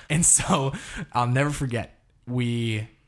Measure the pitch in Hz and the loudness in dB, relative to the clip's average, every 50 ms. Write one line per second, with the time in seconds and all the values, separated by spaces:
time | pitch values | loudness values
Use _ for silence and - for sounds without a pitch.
0 | - - 147 165 170 - - - - 143 190 147 135 135 143 214 - - - 214 | -6 -2 0 2 4 4 4 2 4 2 2 2 2 0 -2 -6 -10 -12 -10 -10
1 | 165 - - 123 120 120 123 135 143 147 143 - 143 127 117 113 95 - - _ | -10 -4 0 0 2 2 2 2 2 0 0 -2 -4 -4 -4 -4 -6 -8 -12 _
2 | _ _ _ _ _ 120 123 123 120 120 117 117 117 113 110 107 110 - - _ | _ _ _ _ _ -6 -4 -2 -2 0 0 -2 -2 -2 -2 -2 -4 -8 -12 _
3 | _ | _